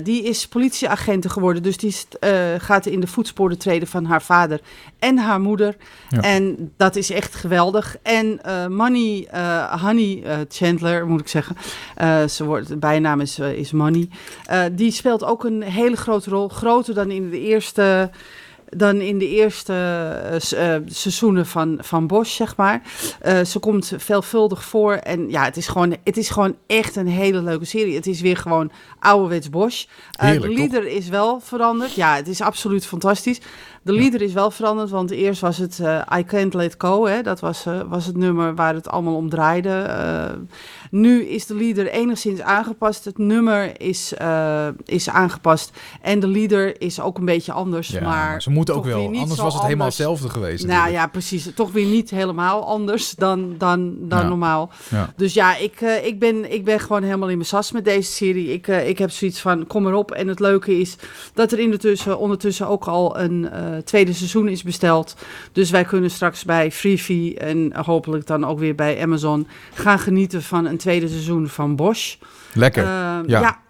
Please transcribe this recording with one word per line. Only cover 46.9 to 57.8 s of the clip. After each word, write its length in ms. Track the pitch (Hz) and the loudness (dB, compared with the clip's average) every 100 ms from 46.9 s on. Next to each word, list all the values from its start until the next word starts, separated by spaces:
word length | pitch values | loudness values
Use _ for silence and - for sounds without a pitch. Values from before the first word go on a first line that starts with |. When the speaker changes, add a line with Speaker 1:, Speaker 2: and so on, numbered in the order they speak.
| 175 | -4
Speaker 1:
ook 180 | - 180 | -6 -2
een 80 | 180 | 0
beetje 260 | 170 - | 0 0
anders, 360 | - 185 170 170 | -6 -4 -4 -4
Speaker 2:
Ja, 140 | 185 | -4
Speaker 1:
maar 80 | 165 | -2
Speaker 2:
maar 320 | 160 156 156 | 0 -2 -4
ze 80 | 135 | 0
moeten 260 | 147 165 143 | 2 2 0
ook 80 | |
Speaker 1:
toch 80 | 127 | -2
Speaker 2:
wel, 100 | 107 | -2
Speaker 1:
weer 80 | 101 | -2
niet 100 | 110 | -2
Speaker 2:
anders 180 | 156 147 | -4 -2
Speaker 1:
zo 60 | - | -2
Speaker 2:
was 80 | |
het 80 | 135 | 0
helemaal 220 | 131 147 131 | 0 0 0
Speaker 1:
anders. 100 | - 151 | 0 -2
Speaker 2:
hetzelfde 220 | 160 127 113 | -2 -4 -6
geweest 260 | 90 87 180 | -4 -4 0
Speaker 1:
Nou 120 | 180 | 2
Speaker 2:
natuurlijk. 260 | 170 175 | 2 2
Speaker 1:
ja, 40 | 165 | -2
precies. 380 | 185 175 180 165 - | -4 -6 -6 -8 -4
Toch 160 | 202 | -2
weer 140 | 208 202 | 0 2
niet 220 | 226 220 | 2 0
helemaal 560 | 190 190 170 180 208 - | -4 -4 -2 0 0 -2
anders 440 | 214 202 214 - | -4 -2 -2 -4
dan, 440 | - 190 185 185 165 | -2 0 0 -4 -2
dan, 380 | 180 180 175 175 | 0 2 0 -6
dan 200 | 170 180 | -2 0
Speaker 2:
Ja. 60 | 175 | 0
Speaker 1:
normaal. 440 | 175 170 156 170 - - | 0 0 0 -2 -10 -4
Speaker 2:
Ja. 240 | 107 92 - | -2 -2 -2
Speaker 1:
Dus 180 | 190 | 0
ja, 240 | 202 185 151 | 4 4 4
ik, 240 | 208 - | -2 -4
eh, 240 | 226 220 214 | -2 0 -2
ik 140 | 202 | 0
ben, 340 | 233 220 214 | 0 0 -2
ik 100 | 220 196 | -4 0
ben 140 | 214 | 0
gewoon 240 | - 208 | 0 -2
helemaal 260 | 196 190 190 | 0 -2 -2
in 60 | 180 | -2
mijn 100 | 165 | -2
sas 220 | 202 208 | -2 -2
met 140 | 233 | -2